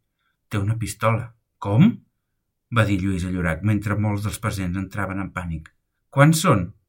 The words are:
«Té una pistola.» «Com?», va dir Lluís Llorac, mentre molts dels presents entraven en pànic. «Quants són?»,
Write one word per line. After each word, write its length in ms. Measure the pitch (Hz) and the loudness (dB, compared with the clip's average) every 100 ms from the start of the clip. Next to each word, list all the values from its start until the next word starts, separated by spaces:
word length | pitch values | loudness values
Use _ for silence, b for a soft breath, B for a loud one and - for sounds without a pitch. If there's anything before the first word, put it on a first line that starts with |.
| _ _ _ _ - | _ _ _ _ -8
«Té 100 | 101 | -4
una 200 | 98 117 | -2 -2
pistola.» 540 | 101 - 110 110 - - _ _ | -6 -4 -2 -2 -4 -16 _ _
«Com?», 300 | 101 110 214 - - _ _ _ _ _ - | 0 4 4 4 -8 _ _ _ _ _ -4
va 140 | 113 101 | 0 2
dir 140 | 98 | 0
Lluís 240 | 98 90 90 | -2 -2 -4
Llorac, 400 | 92 87 80 104 | -2 -2 -2 0
mentre 300 | 104 104 101 | 0 0 -2
molts 240 | 107 101 | -2 -2
dels 160 | 104 - | -4 -4
presents 400 | 107 104 90 92 | -4 -4 -4 -4
entraven 400 | 92 104 95 95 | -6 -6 -6 -6
en 140 | 90 | -8
pànic. 400 | 90 85 78 - _ _ _ _ | -8 -8 -8 -10 _ _ _ _
«Quants 360 | 139 147 160 185 | 4 6 6 4
són?», 240 | 104 87 - | 2 0 -10